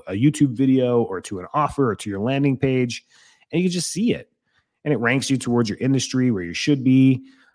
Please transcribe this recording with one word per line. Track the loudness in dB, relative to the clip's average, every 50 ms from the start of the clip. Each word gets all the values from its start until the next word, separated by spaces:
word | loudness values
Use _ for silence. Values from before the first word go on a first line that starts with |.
| -8
a | -8 -2
YouTube | 0 2 2 4 2 2 0 2
video | 0 2 2 2 2 2 2 2 0 0
or | -2 -4 -8
to | -10 -10 -10 -10
an | -10 -6 -4
offer | -4 -4 -2 -2 0 0 0
or | -2
to | -4 -6 -8
your | -6 -4
landing | -4 -2 -2 0 0 0 0
page, | 0 0 0 0 0 0 -2 -4 -8 -14 _ _ _ _ _ _ _ _ _
and | -2 -2
you | 0
can | 0 -2
just | -4 -6 -6
see | -4 -2 -2 -2 -2
it. | -4 -8 -14 _ _ _ _ _ _ _ _ _ _ -4
And | -2 -2
it |
ranks | 0 0 0 0 0 0 0
you | -2
towards | -2 0 0 0 2 0 0
your | -2 -2
industry | 0 0 0 0 0 -2 -2 0 0 0
where | 0 -2 -4
you | -6 -8
should | -4 0 0 0 2 2
be. | 4 6 6 6 6 4 2 -2 -10 -20 _ _ _